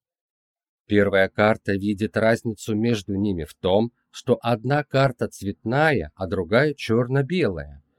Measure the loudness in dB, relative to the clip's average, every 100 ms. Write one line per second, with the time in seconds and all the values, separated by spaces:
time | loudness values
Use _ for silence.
0 | _ _ _ _ _ _ _ _ 0 2
1 | 4 4 2 2 2 2 -2 -4 -2 -4
2 | -4 0 2 0 -2 -10 -6 -2 0 -2
3 | -2 -4 -2 -2 -8 -4 2 2 2 _
4 | _ -14 -8 -4 -2 -2 0 -2 0 2
5 | 0 0 -8 -8 -10 -8 -2 2 2 2
6 | -4 -8 -6 -4 0 2 2 -2 -2 0
7 | 0 -2 -2 -2 -2 -4 -10 -16 _